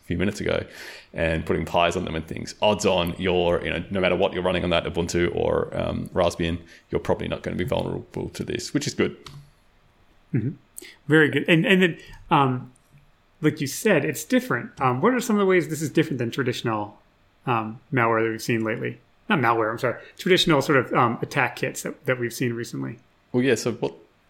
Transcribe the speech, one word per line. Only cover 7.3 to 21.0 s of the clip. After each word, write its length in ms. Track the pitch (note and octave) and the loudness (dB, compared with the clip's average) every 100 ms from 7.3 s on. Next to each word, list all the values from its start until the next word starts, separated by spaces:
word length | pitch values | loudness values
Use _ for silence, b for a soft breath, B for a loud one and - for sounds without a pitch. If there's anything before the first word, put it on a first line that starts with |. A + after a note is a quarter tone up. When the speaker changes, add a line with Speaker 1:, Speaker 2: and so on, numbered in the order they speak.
| E2 | -6
Speaker 1:
gonna 140 | F2+ F2+ | -6 -4
be 80 | |
vulnerable 640 | F2+ F2 F2+ - - - - | -2 -2 -2 -6 -8 -8 -8
to 140 | - | -8
this, 280 | - - - | -6 -6 -4
which 140 | C#3+ C#3+ | -4 -4
is 80 | |
good. 220 | - F#3 - - - - _ _ _ _ _ _ _ _ | -2 -2 -2 -18 -20 -20 _ _ _ _ _ _ _ _
Speaker 2:
Mm-hmm. 160 | C#3 A#2 - _ - B B - | -4 -4 -8 _ -20 B B 4
Very 200 | D#3 D3 | 6 6
good. 140 | C3 E3 | 2 4
And, 180 | E3 F3 | 4 6
and 160 | F#3 | 4
then, 160 | F#3 E3 B B - | 4 0 B B 0
um, 420 | D#3+ C3+ B2+ - _ _ - _ _ _ - | 2 2 0 -8 _ _ -20 _ _ _ -2
like 200 | D3+ D3+ | -2 0
you 60 | C3+ | -6
said, 380 | - G#3+ E3+ | -2 2 4
it's 200 | D#3 D3+ | 2 -4
different. 460 | - B3+ B3 A#2+ - - | 0 0 2 -4 -4 0
Um, 200 | C3 B2 | 2 4
what 120 | F#3+ | 2
are 60 | B3+ | 2
some 160 | - G#3 | 0 2
of 40 | |
the 60 | F#3+ | 4
ways 220 | F#3 D3+ | 2 2
this 140 | D3+ | -4
is 80 | D#3 | -2
different 280 | - D3+ C3 | 0 0 0
than 120 | A#2 | -4
traditional, 680 | C3 B2 A#2+ B2 A2 G#2 - _ _ _ _ - | -2 -4 -2 -2 -4 -4 -12 _ _ _ _ -4
um, 340 | A#2 A2 A2+ - | -2 -4 -10 -4
malware 300 | C3+ A#2 A2+ | 2 4 4
that 80 | A2+ | 0
we've 120 | A2+ | -2
seen 220 | - A#2 | -2 -2
lately? 340 | A2 B2 B2 A#2+ _ _ - | -2 -4 -6 -10 _ _ -2
Not 120 | G3 | 0
malware, 300 | A#2+ A2+ A2 | 2 2 0
I'm 80 | A#2 | -2
sorry. 220 | B2 - B - | -4 -4 B -6
Traditional 440 | - F3+ - D3 | 2 4 4 4
sort 160 | C3+ C#3 | 4 2
of, 140 | A#2 | 2
um, 240 | E3 | 2